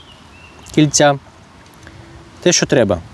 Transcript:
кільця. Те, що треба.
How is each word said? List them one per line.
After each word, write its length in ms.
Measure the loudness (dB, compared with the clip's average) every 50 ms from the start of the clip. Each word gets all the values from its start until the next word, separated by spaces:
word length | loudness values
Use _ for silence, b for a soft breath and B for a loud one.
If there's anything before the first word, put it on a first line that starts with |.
| -20 -20 -20 -20 -20 -20 -20 -20 -20 -20 -20 -20 -16 -6 0
кільця. 440 | 0 0 0 2 2 2 2 0 0 -6 -18 -20 -20 -20 -20 -20 -20 -20 -20 -20 -20 -20 B B B B B B B B -20 -12 -4
Те, 100 | -2 -2
що 140 | 0 0 -2
треба. 340 | 0 0 0 2 0 -2 -4 -6 -14